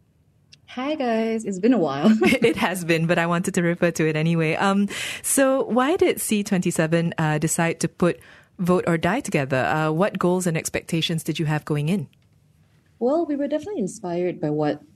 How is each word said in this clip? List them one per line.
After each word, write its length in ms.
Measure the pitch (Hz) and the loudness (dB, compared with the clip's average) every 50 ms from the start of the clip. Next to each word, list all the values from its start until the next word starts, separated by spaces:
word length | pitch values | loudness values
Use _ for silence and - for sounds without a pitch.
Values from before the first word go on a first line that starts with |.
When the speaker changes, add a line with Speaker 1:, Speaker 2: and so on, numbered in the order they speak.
| _ _ _ _ _ _ _ _ _ _ - _ _ | _ _ _ _ _ _ _ _ _ _ -20 _ _
Speaker 1:
Hi, 300 | - - 240 262 285 311 | -16 -10 -8 -4 -4 -4
guys. 500 | 302 262 240 226 220 220 226 220 226 220 | -2 -2 -2 0 0 0 -2 -2 -4 -4
It's 140 | 214 196 180 | -6 -6 0
been 140 | 190 240 269 | 2 2 4
a 40 | 202 | 4
while. 340 | 165 143 135 139 151 220 220 220 | 2 0 0 2 4 4 4 6
Speaker 2:
<laughs> 40 | 359 | 4
It 340 | 349 - - - - - 190 | 4 4 4 4 2 2 2
has 260 | 233 175 185 185 170 | 0 0 0 -2 0
been, 240 | 160 170 160 165 165 | 0 2 2 2 2
but 100 | 175 170 | 2 2
I 100 | 170 170 | 2 2
wanted 260 | 175 175 180 202 185 | 0 0 0 0 0
to 80 | 185 | 0
refer 300 | 170 170 170 - 180 170 | 2 2 2 2 2 0
to 180 | 165 - 160 156 | 2 2 0 0
it 80 | 156 156 | 0 0
anyway. 380 | 156 165 170 165 160 156 160 | 0 2 2 2 2 0 0
Um, 340 | - - 196 196 202 202 202 - - - - - - | 0 2 2 2 2 0 0 -2 -6 -8 -8 -10 -8
so 420 | - - - 277 269 262 269 269 - | -6 -2 2 2 4 4 2 2 0
why 300 | - 220 247 254 277 349 | 0 0 0 2 2 2
did 240 | 392 370 320 - - | 2 2 2 2 0
C 240 | - - 220 208 202 | -2 -2 0 0 0
twenty-seven, 680 | - 202 180 - 175 - - 160 156 170 170 165 170 - - | 0 0 0 0 0 0 0 0 2 2 2 0 0 0 0
uh, 200 | 160 156 151 151 | 0 0 0 0
decide 420 | 165 151 - - 165 165 - - | 0 0 0 0 0 0 0 -2
to 80 | - 160 | -4 -6
put 320 | - - 190 175 - - - - - - - _ _ - | -2 0 0 0 0 -2 -8 -18 -20 -20 -20 _ _ -4
Vote 240 | 185 175 180 185 - 175 | 0 2 2 2 2 0
or 100 | 170 160 | 0 0
Die 240 | 156 170 202 277 | 0 0 -2 -2
together? 420 | - - 190 156 135 127 131 131 120 | -2 -2 -2 -2 0 0 0 0 0
Uh, 280 | 76 131 156 156 156 | 0 0 0 0 0
what 280 | 156 160 196 214 - 190 | 0 0 0 0 0 0
goals 280 | - 175 180 185 180 180 | 0 0 0 0 0 -2
and 100 | 156 156 | -2 -2
expectations 640 | - - - - - - - 165 156 - 170 165 - | -4 -4 -6 -6 -6 -4 -2 -2 -2 -2 -4 -4 -4
did 160 | - 151 - | -4 -4 -2
you 60 | 165 | -2
have 180 | 147 156 151 - | -2 -2 -2 -2
going 240 | - 151 147 147 156 | -4 -4 -4 -2 -2
in? 220 | 196 196 135 - _ _ _ _ _ _ _ _ _ _ _ _ _ _ _ _ _ _ | -2 -2 -4 -8 _ _ _ _ _ _ _ _ _ _ _ _ _ _ _ _ _ _
Speaker 1:
Well, 260 | 226 247 294 339 339 | -2 0 0 0 0
we 100 | 294 294 | -2 -2
were 140 | 262 285 262 | -4 -2 -2
definitely 320 | 294 311 302 392 427 320 | -4 -4 -6 -6 -6 -4
inspired 580 | 202 175 - - - 180 170 175 180 180 165 180 | -4 -6 -6 -8 -8 -6 -4 -2 -2 -2 -4 -4
by 100 | - 151 | -4 -4
what 320 | 151 151 151 147 147 - - - _ | -2 0 0 -2 -2 -4 -8 -16 _